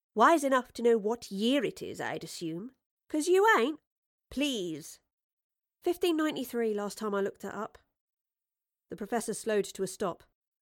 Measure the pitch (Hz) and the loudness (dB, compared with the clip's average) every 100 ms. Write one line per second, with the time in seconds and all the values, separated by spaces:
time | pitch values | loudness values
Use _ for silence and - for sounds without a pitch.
0 | _ 208 254 330 277 262 247 - 233 233 | _ 4 6 6 4 2 0 0 4 4
1 | 202 240 - 196 226 277 220 - 87 - | 2 -4 -6 -2 2 2 0 -4 -10 -8
2 | 117 143 160 - 165 165 240 - _ _ | -6 -6 -10 -8 -8 -8 -10 -18 _ _
3 | _ 302 302 370 427 427 247 302 _ _ | _ -2 2 4 6 4 2 -2 _ _
4 | _ _ _ 254 285 233 175 147 - - | _ _ _ -4 -2 -2 -4 -8 -12 -20
5 | _ _ _ _ _ _ _ _ 349 349 | _ _ _ _ _ _ _ _ -4 0
6 | 359 311 311 277 247 233 226 208 202 - | 0 2 0 -2 -4 -2 -2 -2 -6 -6
7 | 220 196 196 - 196 196 220 - _ _ | -4 -2 -2 -4 -10 -10 -10 -12 _ _
8 | _ _ _ _ _ _ _ _ _ 170 | _ _ _ _ _ _ _ _ _ -12
9 | 202 233 220 202 220 214 190 - 185 - | -4 -4 -4 -6 -2 0 0 -4 -6 -4
10 | 190 - _ _ _ _ | -6 -6 _ _ _ _